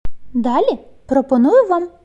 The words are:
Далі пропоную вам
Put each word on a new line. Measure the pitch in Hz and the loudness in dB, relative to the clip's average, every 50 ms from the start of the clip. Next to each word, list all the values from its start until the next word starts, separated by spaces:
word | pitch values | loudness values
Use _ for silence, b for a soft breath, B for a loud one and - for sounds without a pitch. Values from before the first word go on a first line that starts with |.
| - - - - - - - | -4 -4 -4 -4 -8 -8 -6
Далі | 247 226 247 240 311 453 539 302 - - - - - _ | -4 -2 -2 0 0 0 0 -2 -4 -6 -20 -20 -14 _
пропоную | - - 269 262 - 262 240 240 294 440 539 466 370 | -2 -2 -2 0 0 2 2 2 4 4 4 2 2
вам | 349 339 349 349 - _ | 0 -4 -4 -8 -12 _